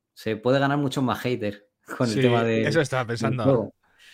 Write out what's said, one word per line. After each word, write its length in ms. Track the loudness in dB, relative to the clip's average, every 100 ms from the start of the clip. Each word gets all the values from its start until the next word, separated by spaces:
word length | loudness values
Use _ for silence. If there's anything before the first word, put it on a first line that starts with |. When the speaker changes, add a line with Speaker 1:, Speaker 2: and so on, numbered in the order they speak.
| _
Speaker 1:
Se 240 | -12 -6 -2
puede 220 | 2 2
ganar 180 | 2 0
mucho 260 | -2 -2
más 180 | -2 -2
hater 500 | -2 -4 -4 -8 _ _ -10
<laughs> 100 | -2
con 120 | 0
el 60 |
Speaker 2:
Sí, 60 | 2
Speaker 1:
tema 220 | 4 4
de, 200 | 2 0
Speaker 2:
eso 180 | 0 0
estaba 240 | 0 -2
Speaker 1:
del 120 | -4 -2
Speaker 2:
pensando. 280 | -2 0
Speaker 1:
juego. 300 | 2 2 0 -10 _ _ -20